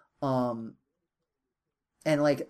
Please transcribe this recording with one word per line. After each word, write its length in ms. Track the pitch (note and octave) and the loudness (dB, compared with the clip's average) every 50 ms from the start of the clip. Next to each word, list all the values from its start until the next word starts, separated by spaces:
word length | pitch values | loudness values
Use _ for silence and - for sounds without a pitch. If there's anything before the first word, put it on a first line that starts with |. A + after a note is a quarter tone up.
| _ _ _ _ | _ _ _ _
Um, 540 | - C#3 C3 B2+ B2+ B2 A#2+ A#2 A2+ A2+ - - _ _ _ _ _ _ _ _ _ _ _ _ _ _ _ _ _ _ _ _ _ _ _ _ - | -2 0 0 0 0 0 -2 -6 -10 -12 -16 -18 _ _ _ _ _ _ _ _ _ _ _ _ _ _ _ _ _ _ _ _ _ _ _ _ -2
and, 160 | D#3 D#3 C#3+ | 0 0 2
like, 260 | D3 D3 C#3+ C#3+ - - | 4 2 2 2 -2 -6